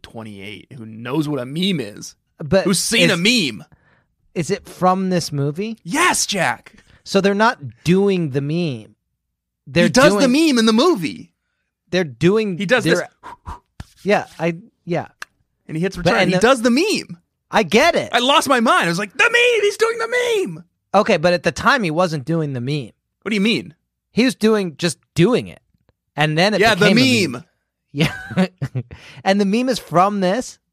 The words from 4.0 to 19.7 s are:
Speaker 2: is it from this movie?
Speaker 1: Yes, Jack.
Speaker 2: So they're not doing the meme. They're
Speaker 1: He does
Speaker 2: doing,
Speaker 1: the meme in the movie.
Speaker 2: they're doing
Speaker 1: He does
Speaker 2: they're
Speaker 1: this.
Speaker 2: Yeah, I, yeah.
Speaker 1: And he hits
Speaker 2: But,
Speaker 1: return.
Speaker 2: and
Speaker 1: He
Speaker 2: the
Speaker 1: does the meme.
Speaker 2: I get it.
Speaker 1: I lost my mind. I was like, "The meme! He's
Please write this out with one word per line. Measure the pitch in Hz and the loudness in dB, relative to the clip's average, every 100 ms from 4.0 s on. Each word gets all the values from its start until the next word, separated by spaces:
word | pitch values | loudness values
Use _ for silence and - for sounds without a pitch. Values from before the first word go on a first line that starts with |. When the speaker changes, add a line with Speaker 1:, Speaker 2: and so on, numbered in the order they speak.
| _ _ _ - | _ _ _ -8
Speaker 2:
is | 165 | -4
it | 190 - | -6 -8
from | - 180 185 190 | 0 0 2 0
this | 180 - | -2 -2
movie? | 143 139 151 214 226 | -4 -4 -4 -10 -10
Speaker 1:
Yes, | 170 277 359 - - | -6 0 0 0 -4
Jack. | 202 143 117 - _ _ _ - | -2 -2 -4 -12 _ _ _ -2
Speaker 2:
So | 196 | 0
they're | 196 | 2
not | 202 226 262 135 - 151 | 2 2 0 -12 -6 2
doing | 185 202 185 160 | 2 4 0 -2
the | 131 | -4
meme. | 143 165 170 120 98 104 _ _ _ _ _ _ - | -4 -2 -4 -6 -14 _ _ _ _ _ _ _ -4
They're | 135 175 | 2 4
Speaker 1:
He | |
does | 240 285 | 6 6
Speaker 2:
doing, | 202 | 6
Speaker 1:
the | 277 | 2
meme | 269 320 247 | 4 2 2
in | 220 | 2
the | |
movie. | 220 330 277 147 107 - _ _ _ _ _ _ | 4 4 2 -4 -10 -18 _ _ _ _ _ _
Speaker 2:
they're | 175 | -4
doing | 165 117 170 214 214 165 | -4 0 0 2 -2 -6
Speaker 1:
He | 190 | 0
does | 247 | 0
Speaker 2:
they're | 160 175 | 0 -2
Speaker 1:
this. | 151 _ - - - - _ _ - _ | -6 _ -20 -20 -18 -18 _ _ -20 _
Speaker 2:
Yeah, | 180 196 - - | -2 -2 -2 -6
I, | 165 170 226 _ - | -6 -6 -14 _ -8
yeah. | 165 - _ - _ _ _ - | -8 -8 _ -20 _ _ _ -12
Speaker 1:
And | 156 | -6
he | |
hits | 190 185 | -6 -2
Speaker 2:
But, | 170 | 0
Speaker 1:
return. | 214 | 2
Speaker 2:
and | 185 | 2
Speaker 1:
He | 185 | 2
Speaker 2:
the | |
Speaker 1:
does | 220 269 | 2 4
the | 240 | 2
meme. | 240 415 240 - 175 _ _ _ | 2 0 -2 -6 -18 _ _ _
Speaker 2:
I | 196 | -2
get | 175 208 330 285 | 2 4 4 2
it. | 120 | -2
Speaker 1:
I | 240 | -2
lost | 247 302 262 | 2 0 2
my | 262 | 0
mind. | 233 349 180 | 2 2 2
I | |
was | 170 | -2
like, | 208 | -6
"The | - | 0
meme! | 453 480 494 466 | 2 4 2 2
He's | 403 | 0